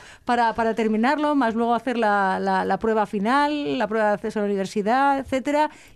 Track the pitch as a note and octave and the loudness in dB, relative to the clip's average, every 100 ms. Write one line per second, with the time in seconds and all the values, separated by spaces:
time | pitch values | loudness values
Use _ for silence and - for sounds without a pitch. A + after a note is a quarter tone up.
0 | - - - A#3+ A#3 A3+ A3+ A3 A3 G#3+ | -8 -10 -2 0 0 0 -2 0 0 0
1 | A#3+ D4 D4 C#4+ A3+ A3 A#3 A#3 B3+ A#3+ | 0 0 0 2 0 0 0 0 -2 0
2 | G#3+ G3+ F#3+ F#3+ G3 F#3+ F#3 G3 A3 A3 | 2 2 2 0 0 0 0 0 0 0
3 | G3+ G#3 G#3 C#4 D4 D4 C#4+ C4+ G#3+ A3 | 0 -2 0 2 2 -2 -4 -2 -2 0
4 | G#3 G#3 A3 G#3+ G3+ G3+ F#3+ G#3+ G3+ B3+ | 0 0 -2 -4 -2 -2 -2 -2 0 2
5 | C#4 C4+ B3+ C4+ C4+ D4 D4+ - - | 2 0 -2 -4 0 0 0 -4 -20